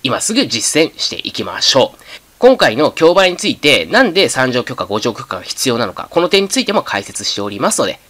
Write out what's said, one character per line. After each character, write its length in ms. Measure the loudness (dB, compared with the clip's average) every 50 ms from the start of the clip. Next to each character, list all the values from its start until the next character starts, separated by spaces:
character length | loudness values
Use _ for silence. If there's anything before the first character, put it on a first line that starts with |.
| -4
今 180 | -4 -2 -2
す 120 | -2 -2 0
ぐ 120 | 0 0
実 360 | 0 -2 -4 -4 0 2 2
践 120 | 0 0 -2
し 120 | -6 -8 -6
て 100 | -6 -8 -8
い 80 | -8
き 120 | -8 -8 -8
ま 160 | -8 -6 -2
し 140 | 0 0 0
ょ 180 | 0 -4 -8 -14
う。 40 | -20 -20 -20 -20 -20 _ _ _
今 180 | 4 6 6 6
回 200 | 6 4 2 2
の 160 | 2 0 0
競 220 | 2 4 4 4 6
売 180 | 6 4 2
に 60 | 2
つ 100 | 0 -2
い 80 | -4 -2
て、 300 | 0 2 2 2 2 2
な 160 | 2 2 2 2
ん 100 | 4 2
で 160 | 2 2 2
三 220 | 2 0 0 0
条 120 | 0 -2 -4
許 120 | -4 -6
可、 100 | -6 -4
五 140 | -4 -4 -2
条 140 | -2 -2 -4
許 120 | -6 -8
可 120 | -10 -10
が 40 | -10
必 280 | -10 -10 -8 -4 -2 -2
要 80 | 0
な 100 | 0 -2
の 60 | -4 -4
か、 140 | -8 -10 -4
こ 100 | 0 0
の 80 | 2 2
点 140 | 2 2 2
に 60 | 0
つ 100 | -2 -2
い 60 | -2
て 80 | 0 -2
も 100 | -2 -2
解 200 | -2 -4 -6 -6
説 200 | -8 -10 -8 -8
し 120 | -6 -6
て 60 | -4
お 80 | -6 -6
り 100 | -4 -2
ま 120 | -2 0
す 80 | 0 0
の 80 | -2
で、 120 | -2 -4 -8 _ _